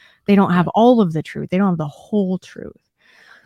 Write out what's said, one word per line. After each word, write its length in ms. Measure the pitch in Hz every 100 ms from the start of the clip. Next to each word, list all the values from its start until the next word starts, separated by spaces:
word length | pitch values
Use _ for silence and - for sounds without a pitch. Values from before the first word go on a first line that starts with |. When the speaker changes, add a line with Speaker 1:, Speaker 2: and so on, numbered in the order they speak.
| _ _ -
Speaker 1:
They 100 | 202
don't 160 | 190
have 140 | 180 165
Speaker 2:
Yeah. 60 |
Speaker 1:
all 260 | 202 240 240
of 100 | 180
the 100 | 160
truth. 280 | - 143 147
They 80 | 185
don't 120 | 196
have 80 | 165
the 100 | 147
whole 500 | - - 214 185 185
truth." 520 | - - - - _ _ _ _ _ -